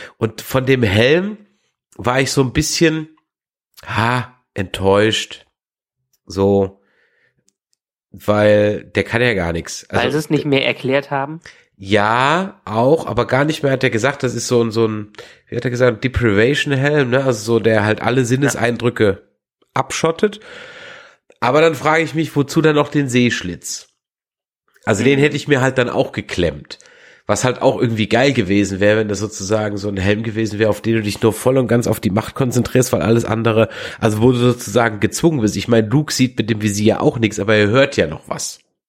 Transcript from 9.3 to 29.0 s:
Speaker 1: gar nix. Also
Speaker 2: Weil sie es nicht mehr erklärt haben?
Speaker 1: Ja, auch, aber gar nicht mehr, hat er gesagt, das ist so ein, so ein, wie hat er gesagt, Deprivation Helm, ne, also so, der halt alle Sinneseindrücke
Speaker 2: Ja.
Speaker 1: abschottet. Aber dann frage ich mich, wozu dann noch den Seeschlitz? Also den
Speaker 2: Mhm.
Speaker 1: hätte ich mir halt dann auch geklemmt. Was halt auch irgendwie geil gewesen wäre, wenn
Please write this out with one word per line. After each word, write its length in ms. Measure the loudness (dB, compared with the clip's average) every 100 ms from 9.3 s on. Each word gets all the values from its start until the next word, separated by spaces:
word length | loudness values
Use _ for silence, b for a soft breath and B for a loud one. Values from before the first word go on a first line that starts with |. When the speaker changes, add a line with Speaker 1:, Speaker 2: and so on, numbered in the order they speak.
Speaker 1:
gar 200 | 0 -2
nix. 320 | -4 -6 -12 -6
Also 140 | -2
Speaker 2:
Weil 80 | -2
sie 60 | -2
es 120 | -2
nicht 160 | -2 0
mehr 200 | 0 0
erklärt 460 | -2 -2 -2 -2
haben? 280 | -6 -6 -10 B B B -16
Speaker 1:
Ja, 840 | -2 0 2 2 2 0 -4 -10 -6
auch, 400 | 0 2 2 0
aber 220 | -4 -2
gar 180 | 0 0
nicht 160 | -2
mehr, 80 | -2
hat 120 | 0
er 60 | 0
gesagt, 320 | 0 -2 -2
das 100 | -4
ist 140 | -4 0
so 160 | 0
ein, 80 | 2
so 160 | 0 0
ein, 240 | -2 -10 B B B B
wie 80 | -6
hat 80 | -4
er 60 |
gesagt, 320 | 0 2 2
Deprivation 720 | -2 0 2 4 2 2 -2
Helm, 380 | 0 0 0 2
ne, 120 | 0
also 300 | 0 -2 0
so, 60 | 0
der 260 | 2 2 2
halt 160 | 0
alle 240 | 0 0 2
Sinneseindrücke 800 | 0 0 0 -2 0 -2 2 0
Speaker 2:
Ja. 120 | 0 -8 _ _ _ _ -6
Speaker 1:
abschottet. 640 | -4 -2 -2 0 -2 -2 B B B B B B B B B -6
Aber 220 | 0 4
dann 140 | 2 2
frage 280 | 0 0
ich 120 | 0 -2
mich, 200 | -2 -2
wozu 260 | -2 2
dann 140 | 2 2
noch 140 | 0
den 200 | 0 0
Seeschlitz? 800 | 2 2 0 -6 -10 -12 -14 -16 _ _ _ _ _ _ _ _ _ -2
Also 180 | 2
den 160 | 2 4
Speaker 2:
Mhm. 40 |
Speaker 1:
hätte 120 | 2 0
ich 120 | 0
mir 140 | 0
halt 160 | 2 0
dann 120 | 0
auch 220 | 0 -2
geklemmt. 680 | -6 -8 -2 -2 -2 -12 -20 B B B B B
Was 140 | -2
halt 180 | 0 2
auch 180 | 0 2
irgendwie 280 | 0 0 0
geil 240 | 2 2
gewesen 480 | 2 2 2 0 2
wäre, 200 | 2
wenn 100 | 2